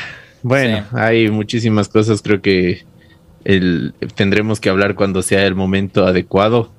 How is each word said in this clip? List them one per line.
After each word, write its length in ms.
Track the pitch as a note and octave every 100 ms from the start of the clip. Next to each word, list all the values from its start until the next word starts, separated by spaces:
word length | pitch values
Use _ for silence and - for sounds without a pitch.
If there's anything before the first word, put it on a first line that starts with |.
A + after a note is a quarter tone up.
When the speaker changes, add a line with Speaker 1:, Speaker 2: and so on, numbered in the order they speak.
| - - - _
Speaker 1:
bueno, 380 | A#2+ C3+ B2+ G#2+
Speaker 2:
Sí. 160 | G#2 A#2+
Speaker 1:
hay 320 | A2 A2+ A2
muchísimas 580 | G#2+ G2+ A#2+ A2+ G#2+ F#2+
cosas. 340 | A2 G#2+ G#2
Creo 200 | - G2+
que 420 | G2 F#2 F2+ F#2+ - - - - - - -
el, 480 | G2 F2+ E2 A#1+ - - -
tendremos 440 | G2 G2+ G#2+ G#2+
que 100 | G#2
hablar 260 | F#2+ G2+ F2+
cuando 260 | G2 F#2
sea 240 | - G2 G2
el 100 | F#2
momento 500 | F#2+ F#2+ F#2+ - F#2
adecuado. 680 | F2+ F2 F#2+ G#2+ A#2 A2+